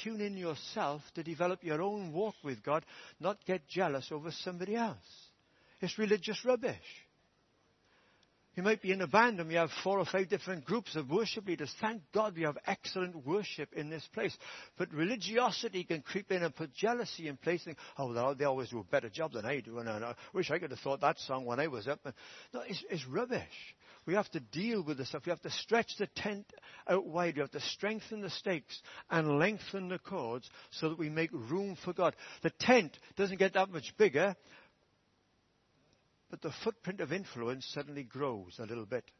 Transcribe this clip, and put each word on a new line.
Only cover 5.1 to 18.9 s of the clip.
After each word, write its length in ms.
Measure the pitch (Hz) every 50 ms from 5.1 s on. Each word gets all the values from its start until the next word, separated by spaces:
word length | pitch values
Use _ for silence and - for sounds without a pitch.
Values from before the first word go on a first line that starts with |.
| - - - - _ _ _ _ _ _ _ _ _ -
It's 160 | - 170 - -
religious 440 | 214 202 214 196 160 - 202 -
rubbish. 600 | - 247 254 233 262 214 123 95 - - - - - _ _ _ _ _ _ _ _ _ _ _ _ _ _ _ _ _ _ _ _ _ _ _ _ _ _ _ _ _ _
You 80 | 180 180
might 180 | 208 220 208
be 80 | - 185
in 100 | 190 190
a 40 | 185
band 320 | 147 151 214 233 247 220 175
and 100 | 165 160
we 60 | 165
have 160 | 170 165 151 - - -
four 160 | 185 196 196
or 40 | 175
five 240 | - - 190 190 -
different 360 | 202 185 - 180 190 165 131
groups 320 | - 190 240 196 - -
of 120 | 156 143 127
worship 380 | 151 208 226 - - - 190
leaders. 260 | 196 170 160 151 131 - -
Thank 220 | 214 214 233 214 156 _
God 220 | - 202 220 208 175
we 80 | 160
have 160 | 160 151 143 - -
excellent 580 | 208 196 - - - - 190 180 180 170 160 123
worship 480 | 135 170 208 196 - - - 147 -
in 160 | - - 147 151
this 160 | 160 151 - -
place. 240 | - 220 220 180 - - - - - - - - _
But 160 | - 175 175
religiosity 920 | - 143 165 190 262 220 165 185 220 240 247 226 165 - - 226 - 185 175
can 180 | - 170 156
creep 300 | - - - 190 202 -
in 100 | 190 180
and 140 | 170 165 -
put 180 | - 165 143 -
jealousy 540 | - - 220 240 240 208 - - - 165 151
in 80 | 139
place. 280 | - - 165 175 165 -
And 100 | 170 147
think, 20 | - - - -
"Oh, 160 | - 139 123
well, 220 | 117 117 123 135 143
they 120 | 127 147
always 240 | 143 135 131 127 110
do 100 | 120 113
a 20 |
better 280 | 98 -